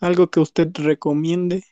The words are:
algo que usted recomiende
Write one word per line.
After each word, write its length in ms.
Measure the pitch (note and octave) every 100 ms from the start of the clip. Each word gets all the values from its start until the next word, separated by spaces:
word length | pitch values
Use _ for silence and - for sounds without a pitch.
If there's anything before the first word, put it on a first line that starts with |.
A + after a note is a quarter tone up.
algo 280 | F3 F3+ E3+
que 100 | -
usted 300 | D#3 - E3
recomiende 880 | F3+ D3+ D3+ D3+ D3 D#3+ F3 F3+ F#3 -